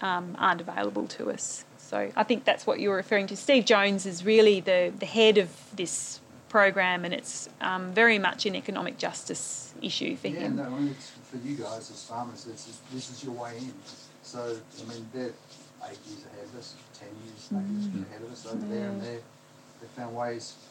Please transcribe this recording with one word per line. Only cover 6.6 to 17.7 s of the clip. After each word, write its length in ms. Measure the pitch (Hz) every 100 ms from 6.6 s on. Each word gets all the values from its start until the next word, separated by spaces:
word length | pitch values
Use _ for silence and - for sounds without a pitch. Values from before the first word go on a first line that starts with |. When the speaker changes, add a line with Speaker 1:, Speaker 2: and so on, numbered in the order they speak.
| 196 185 180 180 175
Speaker 1:
and 80 |
it's, 340 | 180 - - - -
um, 320 | - 185 185
very 240 | 180 233 214
much 260 | 190 -
an 100 | 208
economic 440 | 185 196 190 190 -
justice 760 | - - - 180 - - - -
issue 360 | 190 - - -
for 120 | 196
Speaker 2:
Yeah, 120 | -
Speaker 1:
him. 160 | - -
Speaker 2:
no, 80 |
I 40 | -
mean, 200 | 131 143
it's 220 | 135 - - -
for 60 | 127 127
you 80 | 143
guys 340 | 104 113 -
as 140 | 113
farmers, 400 | - 120 120 110
this 240 | 120 107 -
is, 100 | 113 -
this 180 | 131 123
is 140 | 117
your 80 | 135
way 240 | 120 117 117
in. 160 | 127 - - - - -
So, 320 | - 127 120 113 - -
I 40 | 113
mean, 160 | 117 113
they're 180 | 127 123 - - - - - -
eight 100 | - -
years 180 | 147 -
ahead 160 | 101
of 120 | 104 123
us, 140 | - - -
ten 160 | - - 107
years 240 | 113 110 -
maybe 380 | 196 202